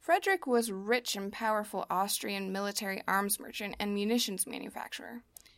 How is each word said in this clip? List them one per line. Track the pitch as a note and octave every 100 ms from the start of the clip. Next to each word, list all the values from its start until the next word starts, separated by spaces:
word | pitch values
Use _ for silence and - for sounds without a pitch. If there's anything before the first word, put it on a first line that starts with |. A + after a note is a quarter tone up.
Frederick | - F4+ G4 F#4+ C#4
was | A#3+ A3+
rich | F#3+ G3+ B3 A#3+
and | G3+ G3
powerful | G#3 A3+ G#3+ G#3 G3 -
Austrian | F3+ G3+ - G#3+ G3+ F#3+
military | F#3+ G3+ G3+ G#3 F#3+ -
arms | F#3+ G3+ G3+
merchant | - - G#3 -
and | G#3
munitions | G3+ G3+ A#3+ A#3+ F#3+ -
manufacturer. | - - - - - - A#3+ - - -